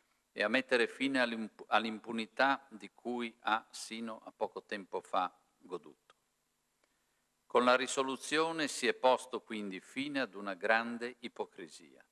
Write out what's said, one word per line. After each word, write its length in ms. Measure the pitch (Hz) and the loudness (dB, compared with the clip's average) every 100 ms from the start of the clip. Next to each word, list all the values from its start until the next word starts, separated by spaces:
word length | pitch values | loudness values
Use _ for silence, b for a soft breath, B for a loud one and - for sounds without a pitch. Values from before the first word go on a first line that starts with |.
| _ _ _ | _ _ _
e 120 | - | 0
a 40 | 104 | 2
mettere 400 | 123 127 123 113 | 2 2 4 2
fine 320 | - 135 135 | 0 -2 2
all'imp-, 460 | 120 113 107 - - | 0 -2 -8 -10 0
all'impunità 1000 | 110 110 110 117 113 110 - 131 135 - | 0 0 -6 -8 -6 -6 0 2 2 -4
di 220 | 107 101 | -18 -18
cui 420 | _ 120 120 120 113 | _ -6 -4 -6 -6
ha 240 | 110 110 - | 0 0 -2
sino 500 | - - 113 113 110 | -14 -10 -8 -8 -10
a 80 | - | -12
poco 320 | - 104 95 | -6 -4 -4
tempo 380 | - 104 92 92 | -8 -10 -6 -8
fa 320 | - 95 90 _ _ _ | -4 -2 -2 _ _ _
goduto. 580 | 87 87 - 67 _ - _ _ _ _ _ _ _ _ _ _ _ _ _ | -12 -12 -12 -20 _ -20 _ _ _ _ _ _ _ _ _ _ _ _ _
Con 160 | 120 | 4
la 120 | 123 127 | 6 6
risoluzione 920 | 131 - 135 127 - 151 160 165 147 | 4 -2 -2 -2 -2 0 0 0 -4
si 200 | - 120 | 0 0
è 60 | |
posto 480 | 107 127 123 - 110 | 4 4 4 0 -10
quindi 380 | - 110 101 95 | -8 -8 -6 -8
fine 420 | - - 143 139 | -10 -8 -6 -4
ad 140 | 120 95 | -4 -6
una 180 | 101 | -8
grande 640 | 92 104 110 117 117 120 127 | -2 4 4 2 -6 -8 -10
ipocrisia. 840 | 113 - 104 - 113 - 78 65 _ | -12 -8 -10 -10 -16 -16 -20 -20 _